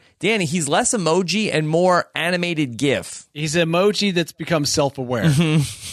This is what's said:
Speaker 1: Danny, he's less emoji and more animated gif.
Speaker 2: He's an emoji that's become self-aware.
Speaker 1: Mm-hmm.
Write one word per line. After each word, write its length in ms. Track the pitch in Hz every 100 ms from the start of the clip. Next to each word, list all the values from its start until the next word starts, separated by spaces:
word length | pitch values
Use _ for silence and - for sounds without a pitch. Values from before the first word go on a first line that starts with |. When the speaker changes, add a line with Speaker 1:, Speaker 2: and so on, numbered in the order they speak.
| _ _
Speaker 1:
Danny, 280 | 175 220 170
he's 200 | 175 139
less 260 | 170 240
emoji 540 | 233 160 170 185 190 214
and 160 | 156 151
more 380 | 160 180 175 - 139
animated 600 | 165 180 175 165 143 113
gif. 520 | 143 110 82 - -
Speaker 2:
He's 220 | 147 156
an 140 | 165 165
emoji 440 | 170 202 190 202
that's 200 | 175 160
become 320 | - 156 165
self-aware. 600 | 143 - 143 135 123 123 165
Speaker 1:
Mm-hmm. 360 | 143 170 156 135 - -